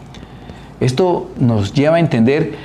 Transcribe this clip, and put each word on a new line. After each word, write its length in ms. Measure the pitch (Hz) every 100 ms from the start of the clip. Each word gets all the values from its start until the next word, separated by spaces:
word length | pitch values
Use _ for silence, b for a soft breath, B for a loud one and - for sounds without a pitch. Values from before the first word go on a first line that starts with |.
| B B B B B B B -
Esto 500 | 127 127 185 170 - -
nos 340 | 123 113 101
lleva 240 | 135 147 170
a 40 |
entender 540 | 165 123 113 147 156 B